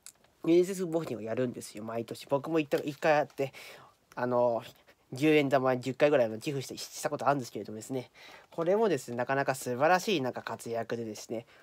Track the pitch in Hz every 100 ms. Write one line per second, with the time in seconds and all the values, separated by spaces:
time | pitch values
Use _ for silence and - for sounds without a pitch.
0 | - - _ _ 165 175 180 185 175 165
1 | 156 110 110 113 127 117 - 107 113 117
2 | 113 - - 139 151 165 147 160 151 139
3 | 165 151 139 - 135 - - - - _
4 | _ 147 123 123 123 117 - - _ _
5 | _ 127 156 151 139 139 131 123 123 123
6 | 147 143 113 110 156 139 - - - -
7 | - 147 127 143 117 113 104 107 - 131
8 | - - - - - - 165 202 220 139
9 | - 120 123 139 139 131 127 123 156 185
10 | 233 165 127 117 - 113 120 113 110 117
11 | 113 104 - 113 - -